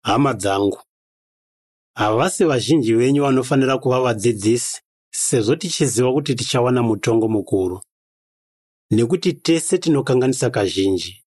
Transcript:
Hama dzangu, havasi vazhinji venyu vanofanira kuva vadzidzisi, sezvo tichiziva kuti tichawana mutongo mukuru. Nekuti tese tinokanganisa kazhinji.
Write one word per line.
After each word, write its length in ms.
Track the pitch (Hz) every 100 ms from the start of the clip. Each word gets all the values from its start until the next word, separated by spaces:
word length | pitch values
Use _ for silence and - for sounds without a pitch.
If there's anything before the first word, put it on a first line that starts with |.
Hama 300 | - 117 143
dzangu, 460 | 110 98 98 101 92 - _ _ _ _ _ _ _ _ _ _ -
havasi 480 | 107 113 180 -
vazhinji 500 | 170 131 113 160 110
venyu 280 | 113 127 143
vanofanira 560 | 139 131 127 139 131 131
kuva 220 | 127 127
vadzidzisi, 800 | 127 110 117 110 104 120 - - _ _ _
sezvo 440 | - - 131 104 -
tichiziva 560 | 175 - 143 117 127
kuti 220 | 135 139
tichawana 480 | 120 - 135 123 127
mutongo 460 | 117 104 - 113 110
mukuru. 520 | 107 - 101 92 95 - _ _ _ _ _ _ _ _ _ _
Nekuti 420 | 107 117 180 185
tese 460 | - - 165 - 185
tinokanganisa 720 | 165 143 135 127 127 127 123
kazhinji. 760 | 113 98 98 98 95 87 98